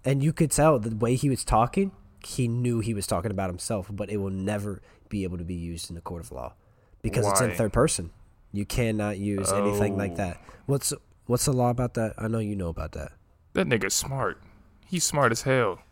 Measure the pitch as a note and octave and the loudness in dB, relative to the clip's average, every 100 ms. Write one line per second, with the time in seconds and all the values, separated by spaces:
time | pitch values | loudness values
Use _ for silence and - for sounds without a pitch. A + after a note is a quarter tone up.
0 | C3 C#3 D3 - D3+ - D#3 C3+ G#2+ A2 | 2 2 2 2 2 6 6 6 0 0
1 | A#2 B2+ C#3+ B2 - A2 A#2+ - G3 - | 2 2 2 0 2 4 4 2 0 -4
2 | - - - - A#2+ A#2+ B2 A2+ G#2+ G#2 | -20 -20 -8 -2 0 2 2 0 0 -2
3 | - F#2 G2+ F#2+ F#2+ F2+ - G#2+ F#2 G2+ | -2 -2 0 -2 -2 -4 -4 -4 -4 -8
4 | G2+ G#2+ G2 F#2+ F#2+ G#2 G#2 F#2+ - - | -4 -4 -2 -2 -2 -2 -4 -10 -14 -20
5 | _ G#2 F#2 F2 E2+ F2+ E2+ E2 - E2 | _ -4 -4 -6 -6 -6 -6 -8 -10 -12
6 | - E2+ D#2+ C2 A#1+ - _ _ _ - | -10 -12 -10 -12 -12 -14 _ _ _ -8
7 | A2+ - G#2 G2 F2+ F2+ G#2+ B2 D#3 - | -2 0 2 4 2 0 0 2 2 0
8 | E2+ - - _ - G2+ G#2 - A2+ G#2+ | -8 -14 -20 _ -10 -8 -4 -2 0 0
9 | G#2 G2 G2+ G2 F#2+ G2 G2+ G#2 G#2 G2 | -2 -2 -2 -2 0 0 0 2 0 0
10 | G2 E2+ F#2 F2 - - - C#3 - C#3+ | -2 -2 -4 -6 -16 -14 -2 -2 -2 -6
11 | _ _ - B2 - B2+ A#2+ A#2+ A#2+ - | _ _ -2 0 2 2 2 2 -2 -2
12 | A2 - A2 A2+ G#2+ G2+ F2 E2 D#2+ D2+ | -4 -2 -2 -2 -2 -2 -4 -4 -8 -8
13 | C2+ - _ _ _ - F3 A#2 G2 - | -12 -14 _ _ _ -2 2 2 2 -2
14 | C#3 C3+ G#2 - - - - - - F3+ | -2 -2 -2 -4 -16 -20 -20 -20 -6 -2
15 | - D3+ B2 A2+ C3 C3 A2 F2 - | 0 4 4 2 2 2 2 -2 -12